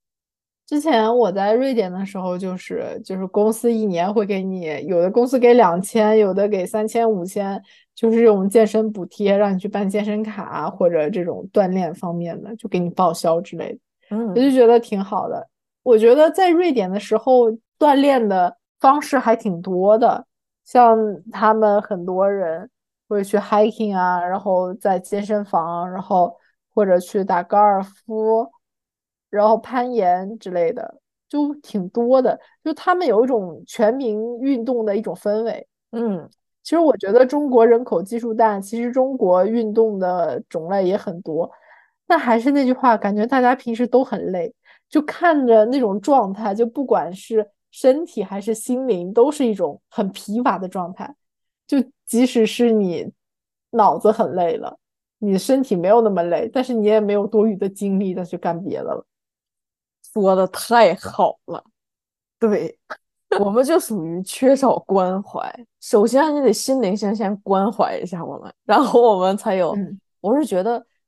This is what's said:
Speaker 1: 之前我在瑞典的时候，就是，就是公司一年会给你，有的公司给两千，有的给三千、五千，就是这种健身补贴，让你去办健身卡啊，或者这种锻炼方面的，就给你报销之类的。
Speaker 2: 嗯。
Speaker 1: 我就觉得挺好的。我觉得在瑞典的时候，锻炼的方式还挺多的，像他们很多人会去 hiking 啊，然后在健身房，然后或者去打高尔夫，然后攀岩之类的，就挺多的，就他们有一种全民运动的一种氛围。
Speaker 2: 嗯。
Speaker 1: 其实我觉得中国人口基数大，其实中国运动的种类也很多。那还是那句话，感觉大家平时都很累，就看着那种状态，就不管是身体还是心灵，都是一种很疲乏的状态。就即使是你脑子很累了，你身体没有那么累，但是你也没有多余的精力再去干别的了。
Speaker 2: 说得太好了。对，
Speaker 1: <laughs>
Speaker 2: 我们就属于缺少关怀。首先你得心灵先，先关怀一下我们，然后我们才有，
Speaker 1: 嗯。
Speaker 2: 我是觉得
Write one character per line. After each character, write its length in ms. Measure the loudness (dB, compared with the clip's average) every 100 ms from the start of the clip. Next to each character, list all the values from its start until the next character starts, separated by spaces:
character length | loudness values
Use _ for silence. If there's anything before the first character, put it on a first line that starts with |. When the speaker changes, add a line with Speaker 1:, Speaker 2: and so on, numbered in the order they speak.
| _ _ _ _ _ _ _
Speaker 1:
之 140 | -4
前 380 | 0 2 2 2
我 140 | 2
在 220 | 0 0
瑞 200 | 2 2
典 180 | 0 -2
的 140 | -6 -8
时 100 | -8
候， 220 | -6 -6
就 180 | -6 -10
是， 460 | -8 -8 -8 -10
就 140 | -10 -8
是 80 | -4
公 260 | 0 0
司 220 | 0 0
一 120 | 0 -2
年 260 | -2 0
会 100 | -2 -2
给 180 | -4
你， 420 | -4 -6 -8 -8 -2
有 160 | 0
的 80 | 2
公 160 | 2 2
司 140 | 4
给 160 | 6 6
两 260 | 6 2
千， 360 | -2 0 4 4
有 120 | 4
的 140 | 2 -2
给 160 | -2
三 240 | -4 -4 -4
千、 220 | 0 0
五 160 | 0 -4
千， 340 | -6 -6 -8 -12 _ _ -4
就 160 | 0
是 80 | 4
这 60 | 4
种 220 | 4 2
健 200 | 2 2
身 240 | 2 -2
补 120 | -6 -10
贴， 300 | -4 0 2
让 160 | 2
你 60 | -2
去 100 | -4
办 220 | -6 -4
健 160 | -4 -4
身 160 | -4
卡 220 | -6 -10
啊， 260 | -10 -8 -8
或 180 | 0 0
者 220 | 2 0
这 140 | -2
种 260 | -4 -8 -4
锻 160 | 0 0
炼 220 | -2 -4 -6
方 180 | -8
面 260 | -8 -8 -10
的， 120 | -14 -14
就 140 | -6
给 80 | -4
你 100 | -2
报 200 | 0 0
销 300 | 0 0 -2
之 140 | -4 -10
类 180 | -12
的。 60 | -14 _ _ _
Speaker 2:
嗯。 180 | -8 -4
Speaker 1:
我 80 | 0
就 160 | 2
觉 160 | 6 6
得 120 | 6
挺 240 | 2 -4
好 240 | -4 -6 -6
的。 200 | -8 -12 _ _ _
我 160 | 2 4
觉 160 | 6
得 160 | 6 4
在 200 | 4 2
瑞 220 | 2 2
典 200 | 0 -2
的 80 | -6
时 180 | -2 -2
候， 320 | 2 4 4 0 _ _
锻 160 | 2 4
炼 320 | 4 2 2
的 260 | 0 0 -2 _ _
方 220 | 2 2
式 160 | 0 -2
还 180 | 2 0
挺 240 | -2 -6
多 340 | -4 0 2 4
的， 300 | 4 0 -6 _ _ _ _
像 300 | 4 6 6 2 -4 -12
他 200 | -2 2
们 300 | 4 2 2
很 240 | -2 -6 -6
多 240 | -2 0
人 400 | 0 -4 -6 -12 _ _ _ _
会 160 | -4
去 160 | -2 -2
hiking 580 | 0 2 2 0 -4 -2
啊， 260 | -2 -2
然 160 | -2 -4
后 320 | -2 -2 -2 -4
在 240 | -2 -2
健 200 | -4 -6
身 200 | -4 -4
房， 460 | -2 -4 -4 -6 -8
然 80 | -10
后 380 | -2 0 0 -2 _ _ _ -2
或 100 | 2
者 140 | 2
去 240 | 0 -4
打 180 | -2 -2
高 160 | 0 2
尔 240 | 4 2
夫， 680 | -2 _ -10 -4 0 0 -2 _ _ _ _ _ _ _ _
然 180 | 0 2
后 100 | 2
攀 340 | 0 -6 -4
岩 440 | 0 0 0 -2 -12
之 120 | -8
类 200 | -2 -2
的， 260 | -2 -10 -16 _ _ _
就 260 | -4 -4 -6
挺 320 | -8 -8 -4
多 320 | -2 2 2
的， 180 | 2 -2 _ _
就 100 | -10
他 220 | -6 -2 0
们 100 | 2
有 180 | 2
一 40 | 2
种 360 | 0 -4 -10 -14
全 260 | 0 0
民 460 | 0 -2 -4 -6 -6
运 240 | -2 -2 -2
动 200 | -2 -2
的 100 | -4
一 60 |
种 120 | -4 -6
氛 280 | -4 -4
围。 240 | -4 -8 -14 _ _
Speaker 2:
嗯。 380 | -6 -4 -6 -10 _ _ _
Speaker 1:
其 100 | -2
实 80 | 2
我 160 | 4 2
觉 140 | 2
得 140 | 4 4
中 240 | 2 0
国 160 | 4 6
人 180 | 4
口 200 | 2 -4
基 160 | -4 -6
数 120 | -6
大， 280 | 0 0 0
其 220 | -6 -6
实 80 | -4
中 260 | -2 -2 0
国 260 | 2 2
运 300 | 2 0 0
动 240 | 0 0 0
的 420 | -2 -2 -2 -6 -8
种 200 | -10 -4
类 160 | -2 0
也 100 | -2
很 240 | -6 -10
多。 280 | -8 -6 -6 -10 _ -20 _ _ -2
那 120 | 0
还 220 | 2 0
是 120 | 2
那 120 | 0
句 80 | 0
话， 240 | 2 2 2
感 200 | 0 -2
觉 100 | -2
大 160 | 2
家 140 | 2 0
平 200 | -4 -4
时 120 | 0
都 160 | 0
很 160 | 0 -4 -6
累， 220 | -6 -8 -10 _ _ _
就 140 | -2
看 460 | -2 -2 0 2 4
着 180 | 4 4
那 140 | 2
种 200 | -2 -2
状 320 | 2 2 2
态， 220 | -4 -6
就 120 | -2 -2
不 200 | -4 -2
管 260 | 0 -2
是 360 | -8 -4 -4 -4 _ _
身 340 | -2 2 2 -2
体 180 | -8
还 160 | -8 -8
是 140 | -6
心 340 | -6 -4 -4 -2
灵， 240 | -4 -2
都 200 | 2 2
是 120 | 2 -2
一 80 |
种 280 | -2 -4 -6 _
很 180 | -6 -6
疲 300 | -8 -8 -4
乏 160 | -2 -2
的 80 | -6
状 260 | -8 -10
态。 220 | -12 -16 -18 _ _ _ _ _
就 120 | -2 -2 _ -6
即 180 | 0 0
使 200 | 2 0
是 260 | 2 0
你 400 | 2 0 -4 -8 -14 _ _ _ _ _
脑 260 | 2 2 4
子 140 | 2
很 200 | 2 -2
累 240 | -2 -2 -4
了， 200 | -8 -16 _ _ _ _
你 180 | -2 -2
身 260 | 2 0
体 120 | 0 -2
没 120 | 4
有 140 | 4
那 80 | 4
么 120 | 0
累， 260 | 0 -2 -2
但 120 | -4
是 100 | -4
你 120 | 0 2
也 140 | 2
没 140 | 2
有 120 | 0 0
多 220 | 0 0
余 80 | 0
的 120 | -6
精 300 | -6 -4 -2
力 140 | -2
再 100 | -6
去 140 | -8 -8
干 220 | -6 -6
别 140 | -6 -8
的 60 | -8
了。 180 | -10 -12 _ _ _ _ _ _ _ _ _ -10
Speaker 2:
说 220 | -2 2 2
得 100 | 0
太 460 | -4 0 4 4 2
好 440 | -6 -2 -2 -2 -12
了。 180 | -14 -14 _ _ _ _ _ _ _
对， 360 | -2 -2 -4 -10 _ -20 _
Speaker 1:
<laughs> 320 | _ _ -2
Speaker 2:
我 120 | 0
们 120 | 0
就 160 | 2 0
属 240 | 0 -6 -6
于 160 | -8
缺 320 | -10 0 2 4
少 240 | 2 0
关 420 | 0 0 0 -2
怀。 180 | -8 -10 -12 -12 -20 _
首 280 | 0 2 4
先 280 | 2 2 2
你 60 |
得 100 | 0
心 300 | 0 -2 -2
灵 160 | 0 -2
先， 180 | -4 -4
先 180 | -4 -6
关 340 | -2 0 0
怀 240 | 0 -2 -4
一 60 |
下 220 | -8 -10 -10
我 140 | -12
们， 120 | -16 -14 0
然 180 | 2
后 160 | 4 6
我 200 | 6 4
们 180 | 2 0
才 160 | -2
有， 220 | 0 0 -2
Speaker 1:
嗯。 240 | -6 -12 _ _
Speaker 2:
我 140 | -2 0
是 80 |
觉 200 | 0 -2
得 200 | -2 -4 -8 _